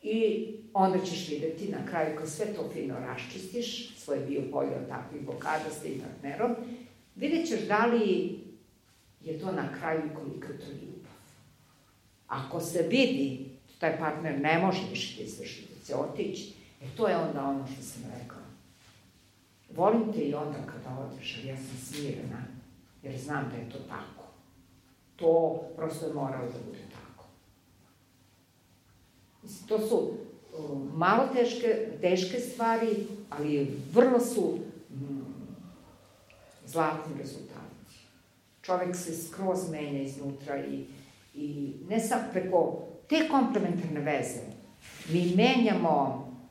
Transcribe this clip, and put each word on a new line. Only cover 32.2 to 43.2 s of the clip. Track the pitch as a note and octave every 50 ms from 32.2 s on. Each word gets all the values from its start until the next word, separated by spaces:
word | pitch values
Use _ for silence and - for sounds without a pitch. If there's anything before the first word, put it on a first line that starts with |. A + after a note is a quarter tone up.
| F3+ - - B3
stvari, | A#3 - - - A#3 A3+ A3+ A3+ A3+ A3 G3+ - - - - - - -
ali | - D3 D3 D3+ D3 C#3+ C#3 - - - - - -
vrlo | A3 B3 C4 B3 A#3+
su, | - - - G#3 F3+ D#3+ - - - - - - - -
mm, | - C3 C#3 C#3+ C#3 C3+ - - - - - - - - - - - - - - - - - - - - - - - - - - - - -
zlatni | B2+ - E3 D#3+ D#3 D#3 D#3+ - D#3 C#3+ C3+
rezultati. | C3+ C3 - - - - - - - - - - - - - - - - - - _ _ _ _ _ _ _ _ -
Čovek | - F#3 F3+ F3+ F3+ F3+
se | - - E3 E3 D#3+ -
skroz | - - - F#3+ F#3+ F3+ - - E3+
menja | D#3+ D3+ D3 C#3+ C#3+ C#3 C3+
iznutra | C3+ C3+ - C#3 C#3 C#3 - - D3 C#3 C#3 -
i, | C#3 C#3 C#3 C3+ - - - - - - - - - -
i | C#3 D3 D3 D3 C#3+ C#3 C#3 C3+ - - F3
ne | G#3 A3+
sad | - - C4 A#3+ - - -
preko | F#3 F3+ - F3+ F3 D#3 - - - - - - - - -
te | D4 D#4+